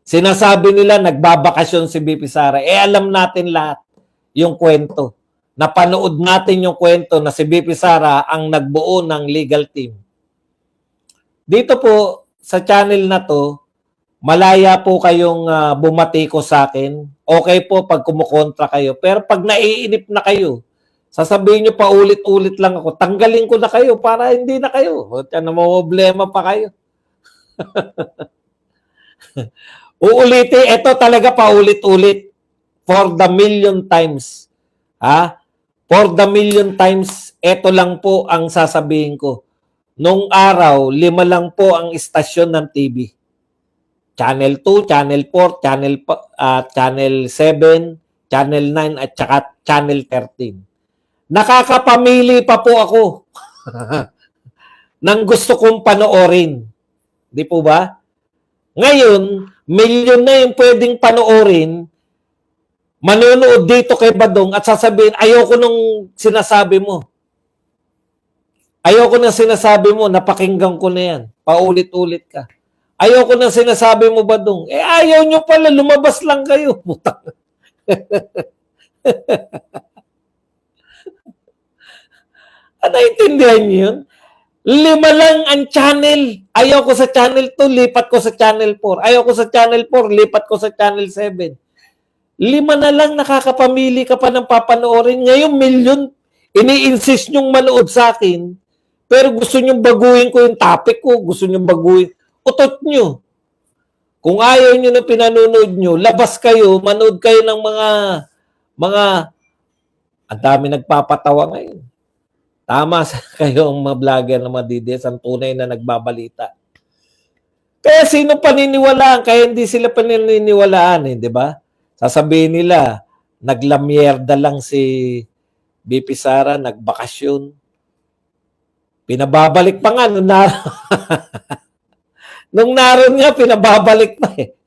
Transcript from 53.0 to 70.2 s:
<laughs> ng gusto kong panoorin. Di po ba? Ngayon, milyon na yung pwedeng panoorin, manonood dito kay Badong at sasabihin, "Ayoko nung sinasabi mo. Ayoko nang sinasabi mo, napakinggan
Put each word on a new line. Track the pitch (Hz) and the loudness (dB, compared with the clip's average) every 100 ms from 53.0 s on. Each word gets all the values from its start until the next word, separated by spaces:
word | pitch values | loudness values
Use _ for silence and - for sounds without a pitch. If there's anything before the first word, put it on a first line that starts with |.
| 208 - _ - - _ - 120 113 147 - | 0 -4 _ -20 -20 _ -20 -16 -10 -10 -10
<laughs> | _ _ _ _ _ _ _ _ _ | _ _ _ _ _ _ _ _ _
ng | 180 208 208 | -2 -2 0
gusto | 233 - 240 | -2 0 2
kong | 226 220 | 2 2
panoorin. | 214 202 208 196 180 180 165 131 110 _ _ _ _ _ _ | 0 2 2 4 4 2 0 -6 -14 _ _ _ _ _ _
Di | 127 | -12
po | 151 170 | -4 -2
ba? | 156 160 185 - _ _ _ _ _ _ _ | 2 0 -2 -12 _ _ _ _ _ _ _
Ngayon, | - 254 285 240 202 196 196 190 _ - | -2 2 4 4 4 0 -10 -12 _ -4
milyon | 180 226 240 240 247 | 0 2 2 2 2
na | 247 269 | 4 4
yung | 254 - | 2 2
pwedeng | 247 240 240 240 | 2 4 0 0
panoorin, | 240 233 226 220 208 175 160 170 170 _ _ _ _ _ _ _ _ _ _ _ | 0 2 4 4 4 2 0 -8 -14 _ _ _ _ _ _ _ _ _ _ _
manonood | 165 214 240 254 254 240 170 | 0 4 4 6 4 4 4
dito | 247 240 240 | 0 2 2
kay | 226 190 | 2 2
Badong | 214 190 190 202 | 2 2 0 -2
at | |
sasabihin, | 202 214 226 202 214 - | -2 0 0 2 0 2
"Ayoko | 220 240 226 240 | 2 4 4 2
nung | 240 233 226 214 190 _ | 2 0 -2 -4 -10 _
sinasabi | 214 214 - 208 196 190 | -2 -2 0 0 2 0
mo. | 196 180 120 _ _ _ _ _ _ _ _ _ _ _ _ _ _ _ _ _ | -2 -10 -12 _ _ _ _ _ _ _ _ _ _ _ _ _ _ _ _ _
Ayoko | 175 214 240 240 | 2 4 4 2
nang | 240 208 | 0 2
sinasabi | 226 214 220 208 202 | 0 2 2 4 2
mo, | 214 208 | 0 0
napakinggan | 185 | -2